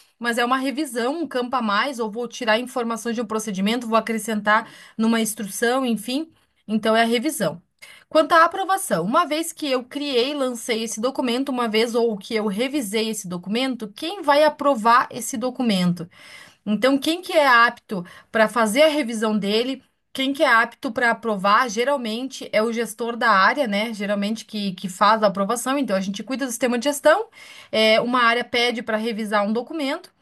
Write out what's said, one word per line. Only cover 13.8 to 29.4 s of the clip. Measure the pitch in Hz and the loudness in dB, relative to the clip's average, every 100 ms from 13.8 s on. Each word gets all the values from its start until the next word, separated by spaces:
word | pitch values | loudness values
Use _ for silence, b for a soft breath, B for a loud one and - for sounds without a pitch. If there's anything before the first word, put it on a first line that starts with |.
| 208 | -8
quem | - 320 403 | -10 -8 -6
vai | 285 285 | 0 4
aprovar | 302 302 285 247 220 262 - | 4 2 0 2 4 4 2
esse | 247 - 262 | -6 -10 -6
documento? | 254 254 240 185 180 175 170 B B B B B | -6 -2 0 2 2 0 -6 B B B B B
Então, | 202 214 254 277 | -4 0 2 2
quem | 294 349 | 0 -4
que | 359 | 0
é | 349 277 | 2 4
apto | 233 240 - - 190 175 B B | 6 4 0 -8 -8 -8 B B
pra | 220 214 | 0 2
fazer | 233 220 240 | 2 2 6
a | 311 | 4
revisão | 294 233 226 220 214 | 4 -2 -2 0 0
dele? | 196 220 247 262 _ _ _ | 0 0 0 -4 _ _ _
Quem | - 262 | -4 -2
que | 277 | 2
é | 294 | 4
apto | 226 233 - 277 | 4 2 -2 -6
pra | 233 240 | 0 0
aprovar? | 220 226 202 202 214 254 | 0 -2 0 4 4 2
Geralmente | 202 247 285 226 220 262 - - | 0 0 0 -2 -6 -8 -10 -4
é | 214 | -2
o | 226 | 0
gestor | 226 226 - 233 226 | -2 -6 -6 -6 -2
da | 226 | 2
área, | 196 202 269 247 | 4 4 2 0
né? | 202 233 | 0 -2
Geralmente | 208 202 208 202 226 | -4 -4 -2 -2 -4
que, | - 214 202 | -8 -6 -6
que | 185 185 | -6 -8
faz | - 208 220 | 0 4 4
a | 208 | 2
aprovação. | 190 196 240 262 285 | 2 -2 -2 -2 -2
Então, | 220 190 | 0 -2
a | |
gente | 196 196 | -2 -6
cuida | 220 254 269 | -6 -6 -4
do | |
sistema | - 254 247 | -2 0 0
de | |
gestão. | 277 285 302 359 453 B B B B | -2 2 4 4 0 B B B B
É, | 220 220 220 | 2 4 4
uma | 240 247 | 2 2
área | 226 240 | 2 2
pede | 233 240 240 233 | 0 0 0 -2
pra | - 214 | -2 -2
revisar | 226 214 214 208 | -2 -4 -2 0